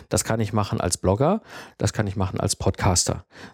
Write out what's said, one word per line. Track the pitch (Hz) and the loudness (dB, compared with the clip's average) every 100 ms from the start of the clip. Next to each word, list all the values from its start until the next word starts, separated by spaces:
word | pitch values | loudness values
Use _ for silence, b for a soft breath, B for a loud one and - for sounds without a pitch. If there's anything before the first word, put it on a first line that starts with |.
| B | B
das | 139 | -2
kann | - 113 | 0 0
ich | 107 | 2
machen | 110 104 - | 0 0 0
als | 90 - | -2 0
Blogger, | 92 101 143 214 B B B _ | 2 4 4 2 B B B _
das | 110 | -2
kann | - 104 | 0 -2
ich | 98 | -2
machen | 98 - | -2 0
als | - - | -2 0
Podcaster. | - - 101 90 - - - B B | -2 0 2 2 0 -4 -8 B B